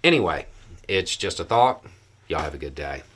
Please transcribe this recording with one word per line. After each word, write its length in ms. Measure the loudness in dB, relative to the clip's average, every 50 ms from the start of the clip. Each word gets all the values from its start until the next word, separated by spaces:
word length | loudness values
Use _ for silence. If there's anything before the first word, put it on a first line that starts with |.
| 6
Anyway, 440 | 6 4 6 4 0 0 -2 -6 -12 -20 -20 -20 -20 -20 -18 -6
it's 280 | 0 0 0 0 -2 -6
just 240 | -4 -4 -4 -4 -6
a 40 | -4
thought. 420 | 0 4 4 4 4 2 -2 -10 -20 -20 _ _ _ _ _ _
Y'all 120 | _ -6 -4
have 140 | -4 -6 -8
a 40 |
good 160 | -10 -12 -12 -10
day. 300 | -8 -8 -8 -8 -10 -14 -18 _